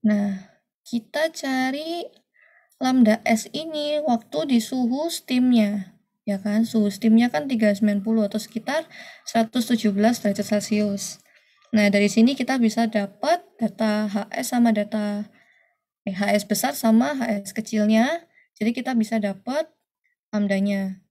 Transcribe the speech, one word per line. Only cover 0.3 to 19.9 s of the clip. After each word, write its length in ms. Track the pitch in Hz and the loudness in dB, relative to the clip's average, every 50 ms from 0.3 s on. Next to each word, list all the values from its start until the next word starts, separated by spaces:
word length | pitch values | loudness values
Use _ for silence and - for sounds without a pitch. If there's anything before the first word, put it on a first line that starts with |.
| 196 190 - _ _ _ _ _ _ _ _ | -6 -8 -12 _ _ _ _ _ _ _ _
kita 480 | - - 233 220 _ - 294 311 320 320 | -8 -8 -8 -8 _ -4 -2 -2 -2 -4
cari 720 | - - 269 262 262 262 262 262 285 311 320 339 349 339 - _ _ _ _ _ _ _ _ _ _ _ _ _ _ | -6 -6 -4 -2 -2 -2 -2 -4 -6 -6 -6 -8 -8 -8 -10 _ _ _ _ _ _ _ _ _ _ _ _ _ _
lambda 400 | 262 254 262 262 247 214 214 220 - | -2 2 4 6 6 6 4 2 0
S 240 | - 233 220 - - | -2 -2 -2 -2 -8
ini 480 | - 277 320 330 311 302 294 294 302 302 294 | -10 -10 -10 -8 -6 -6 -4 -4 -4 -4 -2
waktu 480 | 311 240 226 233 _ - 294 320 285 262 | -2 -2 -2 -4 _ -6 -6 -2 2 0
di 40 | 233 220 | 0 0
suhu 480 | - 269 254 247 226 247 277 311 339 | 0 -4 -2 -2 -2 -2 -2 -4 -4
steamnya, 880 | 330 - _ - 254 254 247 254 247 233 214 202 208 202 190 - _ _ _ _ _ _ _ | -6 -8 _ -4 0 2 2 4 4 4 4 2 -2 -6 -8 -10 _ _ _ _ _ _ _
ya 160 | - 202 196 | -6 -6 -4
kan? 240 | 196 208 202 214 226 | -4 -2 0 0 0
Suhu 240 | 226 - 226 208 202 196 | 0 0 0 0 0 -2
steamnya 320 | - - 226 220 226 240 | 0 2 4 6 6 4
kan 240 | 247 - 302 294 269 | 2 0 -4 -4 -2
tiga 240 | 262 220 220 208 202 | -2 2 2 2 2
sembilan 320 | 202 220 208 202 202 196 | 2 0 0 0 0 -2
puluh 160 | 220 226 226 208 202 | 0 0 0 0 -2
atau 80 | 208 220 | -4 -6
sekitar 480 | - - - 226 - - 277 320 320 - - - - - - - _ | -8 -8 -12 -10 -8 -4 -4 -4 -4 -6 -16 -20 -20 -20 -20 -18 _
seratus 400 | - - 226 226 220 - 247 226 - 254 | -4 -2 -2 -2 0 -2 -4 0 0 0
tujuh 160 | 226 - 214 | 0 2 0
belas 320 | 196 196 208 226 247 - - | 2 4 2 2 2 2 -2
derajat 240 | 208 202 196 202 | -2 -2 -2 -2
Celcius. 720 | - 214 208 208 - 214 208 208 208 202 202 - - - - _ _ _ _ _ _ _ _ _ _ - | -2 -2 -2 -2 -2 -2 0 0 -2 -2 -6 -8 -10 -14 -16 _ _ _ _ _ _ _ _ _ _ 2
Nah, 160 | 214 208 202 | 2 4 4
dari 160 | 196 202 208 | 4 4 2
sini 320 | 208 - 233 220 247 277 - | 4 4 6 4 4 4 0
kita 240 | 262 240 262 269 233 | -2 -2 0 2 2
bisa 240 | 220 220 226 233 | 2 2 2 -2
dapat 560 | 226 220 214 202 202 202 _ - 285 339 349 - _ _ _ | 0 0 -2 -4 -4 -8 _ 0 0 0 0 -2 _ _ _
data 480 | 240 214 - - 226 220 214 214 214 | -4 -4 -2 -2 -2 0 0 0 -2
H 240 | 208 196 214 196 - | -2 -4 -4 -6 -4
S 240 | - - 254 - - | -8 -8 -6 -2 2
sama 160 | 240 240 233 | 2 4 4
data, 560 | 226 208 208 208 - 214 208 208 208 208 208 - _ _ _ _ _ _ _ _ _ _ _ _ _ _ _ | 4 2 0 -2 -4 -4 -4 -4 -4 -6 -8 -10 _ _ _ _ _ _ _ _ _ _ _ _ _ _ _
eh, 80 | 202 190 | -10 -6
H 80 | 175 202 202 202 208 | -4 -2 0 0 0
S 60 | 208 | 0
besar 320 | - 208 196 - 262 285 - | -2 -4 -2 -2 -4 -4 0
sama 400 | - 226 220 220 247 277 294 269 | 2 4 4 4 4 2 -2 -2
H 320 | 240 - 208 202 202 - | -2 -2 -4 -4 -6 -8
S 0 | |
kecilnya. 800 | - - 220 - - 214 208 214 220 220 233 269 320 339 - _ _ _ _ _ _ | -8 -8 -8 -4 -2 0 2 4 4 4 4 2 0 -4 -8 _ _ _ _ _ _
Jadi 160 | _ 214 220 | _ -2 -2
kita 240 | 233 254 247 254 262 | -2 -2 -4 -2 0
bisa 240 | 233 220 214 226 226 | 0 0 0 -2 -2
dapat 480 | 202 202 196 190 _ - 262 302 320 - _ _ _ _ | -2 -2 -6 -6 _ -6 -4 -4 -4 -6 _ _ _ _